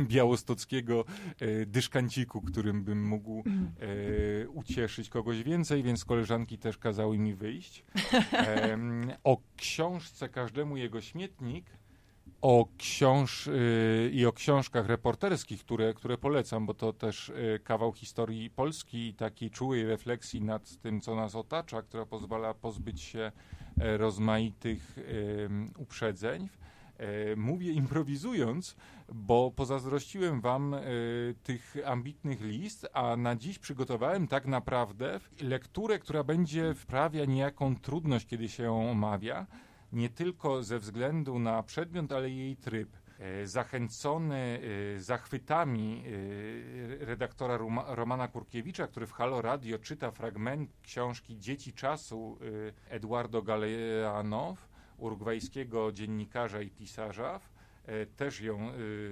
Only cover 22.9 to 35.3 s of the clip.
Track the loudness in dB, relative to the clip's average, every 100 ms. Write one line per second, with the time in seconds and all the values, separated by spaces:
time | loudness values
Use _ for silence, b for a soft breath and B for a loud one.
22.9 | -8 -8 -6 -6 -8 B B B B 4
23.9 | 4 4 4 4 4 2 -2 -4 -4 -6
24.9 | -12 -6 -4 -2 -2 -2 -2 -4 -8 -12
25.9 | -2 -2 0 -2 -4 -6 -12 b b b
26.9 | -10 -6 -4 -2 0 0 0 0 0 2
27.9 | 2 0 -2 -2 0 0 0 -6 -12 B
28.9 | B B -6 4 6 6 2 -2 -2 0
29.9 | -2 -2 -2 0 2 2 2 0 -2 -2
30.9 | -2 0 -2 -2 -4 -4 -6 -6 -8 -2
31.9 | -2 -4 -6 -6 -4 -4 -4 -6 -8 -6
32.9 | -2 0 2 0 0 -4 -10 -8 -4 -2
33.9 | 0 2 2 2 0 0 -2 0 0 0
34.9 | -2 -4 -4 -8